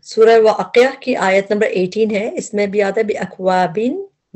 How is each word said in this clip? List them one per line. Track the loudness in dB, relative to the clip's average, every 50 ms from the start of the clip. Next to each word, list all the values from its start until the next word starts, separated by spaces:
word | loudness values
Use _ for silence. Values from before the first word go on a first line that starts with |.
| _
सूरह | -10 0 4 4 6 6 6
वाक़िया | 6 4 2 0 -4 -2 2 2 2 2
की | 0 -4 -6 -4 -4
आयत | -2 0 2 2 0 0 0 -2
नंबर | -2 -2
एटीन | -2 -2 -2 -4 -4 -2 -2 -2 0
है, | -2 -4 -4 -4 -6
इसमें | -8 -10 -6 -4 -4 -4 -2
भी | 0 -2
आता | -2 0 0 -2
है, | -2
"बि | -2 -4
अक्वाबिन", | -6 -6 -10 -10 _ -2 0 2 2 0 0 -2 -4 -4 -4 -4 -6 -10 -12 _ _ _ _ _